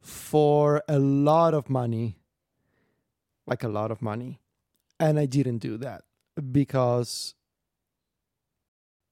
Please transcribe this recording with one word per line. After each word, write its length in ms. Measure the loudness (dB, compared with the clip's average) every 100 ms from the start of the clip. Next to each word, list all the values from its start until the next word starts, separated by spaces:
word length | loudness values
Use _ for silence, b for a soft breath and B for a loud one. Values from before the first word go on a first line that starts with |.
for 800 | -18 -18 0 2 4 4 4 2 0
a 140 | 0
lot 520 | 2 2 4 4 4
of 160 | 2 -2
money. 500 | -2 -2 -4 -4 -8 _ _ _ _ _ _ _ _ _ _ _ _ -6
Like, 180 | -4
a 40 | -4
lot 220 | -4 -4
of 100 | -6
money. 400 | -6 -8 -10 -16 _ _ _ _ _ _
And 180 | 0 2
I 80 | 2
didn't 320 | 0 0 -2
do 180 | -6 -8
that 260 | -10 -14 _ _ _ -10 -2
because 840 | 0 0 0 2 0 -2 -8 -12 -14 _ _ _ _ _ _ _ _ _ _ _ _ _ _ _ _ _